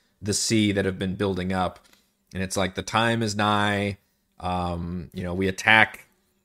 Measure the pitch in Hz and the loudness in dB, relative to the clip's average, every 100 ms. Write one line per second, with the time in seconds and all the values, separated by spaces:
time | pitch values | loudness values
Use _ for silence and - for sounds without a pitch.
0 | _ _ 101 98 - 110 104 98 95 92 | _ _ -4 -2 2 2 4 2 0 -2
1 | 95 90 101 92 92 95 90 - _ _ | -4 -2 -2 -2 -2 -2 -2 -6 _ _
2 | _ _ _ 95 92 101 92 92 - 110 | _ _ _ -8 -4 -2 -2 -4 -2 0
3 | 117 117 110 101 107 104 104 101 101 98 | 2 0 -2 0 2 2 2 0 -2 -6
4 | _ _ _ - 90 90 87 87 87 90 | _ _ _ -10 -6 -4 -2 -4 -6 -8
5 | 71 92 90 90 95 92 113 110 107 - | -10 -10 -6 -2 -2 0 4 6 4 0
6 | - _ _ _ | -20 _ _ _